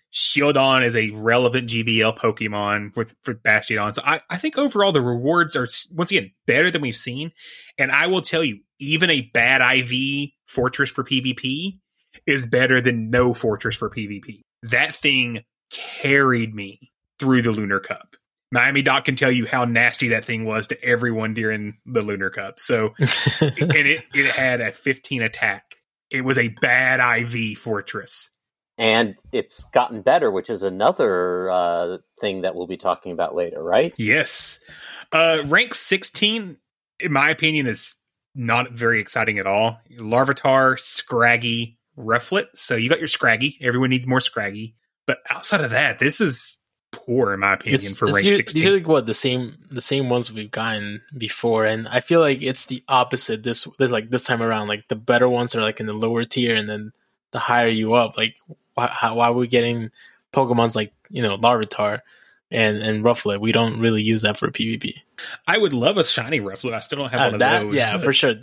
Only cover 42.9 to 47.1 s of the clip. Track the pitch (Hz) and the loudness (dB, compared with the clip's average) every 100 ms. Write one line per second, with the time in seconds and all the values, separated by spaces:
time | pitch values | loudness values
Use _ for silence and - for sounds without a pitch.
42.9 | 165 156 - 131 110 135 - 127 123 131 | 0 0 0 2 2 0 -4 -2 0 2
43.9 | 127 127 127 - - 101 104 113 _ _ | 0 0 0 0 -4 -6 -8 -12 _ _
44.9 | _ - 127 - - - 202 139 113 143 | _ -6 -6 -6 -8 -2 0 0 0 0
45.9 | 110 139 147 190 127 - - _ _ _ | 0 0 2 0 0 -4 -8 _ _ _
46.9 | - - | -16 -4